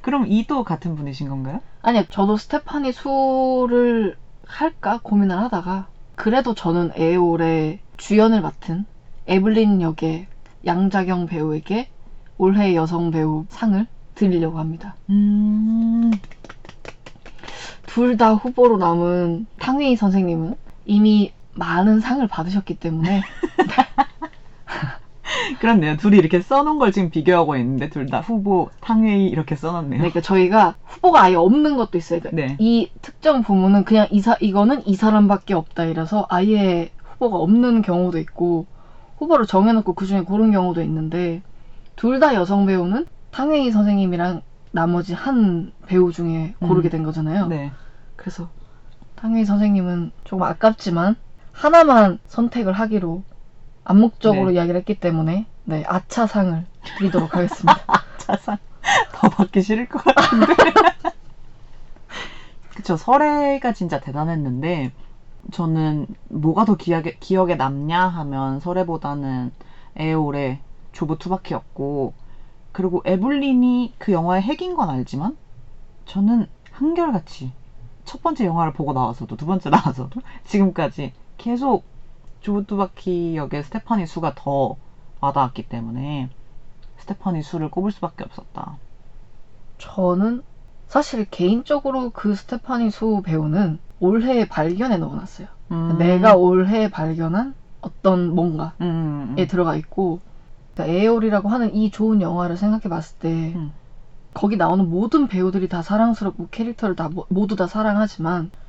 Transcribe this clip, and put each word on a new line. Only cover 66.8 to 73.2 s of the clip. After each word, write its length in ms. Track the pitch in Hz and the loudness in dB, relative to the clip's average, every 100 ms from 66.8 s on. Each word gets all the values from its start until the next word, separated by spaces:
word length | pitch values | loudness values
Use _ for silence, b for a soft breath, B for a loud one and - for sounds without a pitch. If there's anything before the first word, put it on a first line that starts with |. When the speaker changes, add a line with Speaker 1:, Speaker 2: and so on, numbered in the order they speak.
| - 165 160 - | 0 -2 -2 -10
Speaker 1:
기억에 340 | - 190 185 | -2 0 2
남냐 540 | 165 131 139 151 170 180 | 0 -2 -2 -4 0 0
하면 500 | 170 143 135 135 135 | -2 -6 -4 -4 -4
설애보다는 960 | 170 180 175 160 147 143 139 127 123 - b b b | -4 -4 -2 -4 -6 -6 -6 -6 -6 -10 b b b
에오레, 640 | - 156 160 147 143 139 135 - - - | -8 -2 -2 -2 -4 -4 -6 -12 -18 -18
조부 260 | - 151 156 | -8 -6 -4
투바키였고, 960 | 180 185 - 151 - - 139 143 127 - b b b b - | -4 -6 -6 -10 -10 -8 -6 -4 -6 -8 b b b b -16
그리고 300 | - 185 175 | -4 -2 -2
에블린이 880 | - 185 | -2 0